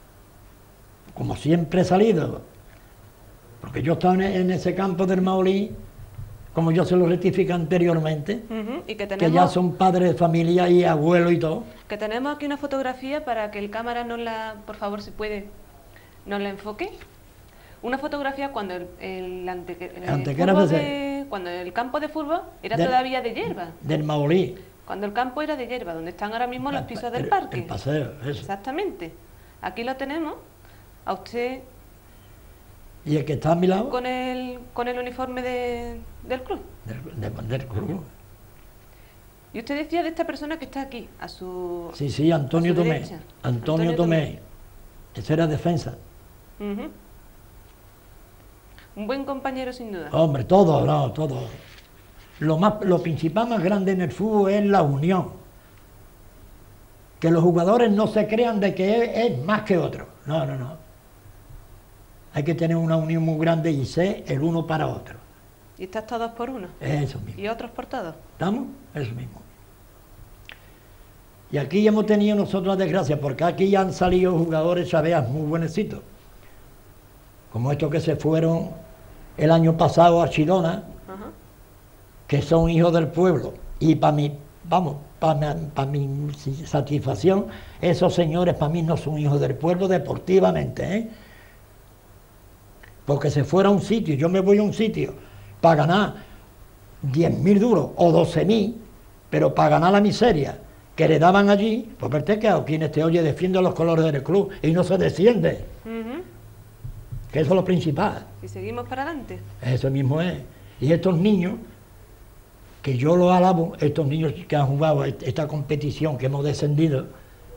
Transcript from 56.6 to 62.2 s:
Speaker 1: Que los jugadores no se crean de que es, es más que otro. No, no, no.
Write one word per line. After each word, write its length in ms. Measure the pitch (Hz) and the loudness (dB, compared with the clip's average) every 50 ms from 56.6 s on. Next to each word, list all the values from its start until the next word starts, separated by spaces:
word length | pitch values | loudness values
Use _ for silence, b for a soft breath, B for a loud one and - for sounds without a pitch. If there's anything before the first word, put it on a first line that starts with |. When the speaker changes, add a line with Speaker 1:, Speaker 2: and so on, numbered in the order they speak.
| - - - - - - - - - - - - | -20 -20 -20 -20 -20 -20 -20 -20 -20 -20 -8 -2
Speaker 1:
Que 120 | - 165 | 0 2
los 120 | 170 165 | 4 6
jugadores 480 | 165 180 165 175 170 185 220 240 240 220 | 6 4 4 4 4 4 4 4 4 4
no 160 | 202 202 220 | 4 4 2
se 200 | 208 - 214 208 - | 2 2 0 0 2
crean 320 | 220 220 240 233 220 202 | 2 2 2 2 2 0
de 120 | 196 196 - | 0 0 0
que 300 | - 185 196 214 233 233 | 0 0 2 2 2 0
es, 280 | 233 - 214 233 233 | 0 0 0 0 0
es 120 | 160 127 139 | 0 -2 -2
más 180 | 180 214 208 | -2 -2 -2
que 160 | - - 190 165 | 0 2 2 2
otro. 280 | 147 131 - - - - - - - | 0 -2 -4 -10 -14 -16 -18 -14 -8
No, 200 | 135 127 131 147 | -4 -4 -2 -2
no, 100 | 139 139 | -4 -4
no. 200 | 131 123 131 165 160 - - - - - - - - - - - - - - - - - - - - - - - - - - - - | -6 -8 -10 -12 -16 -18 -20 -20 -20 -20 -20 -20 -20 -20 -20 -20 -20 -20 -20 -20 -20 -20 -20 -20 -20 -20 -20 -20 -20 -20 -20 -20 -20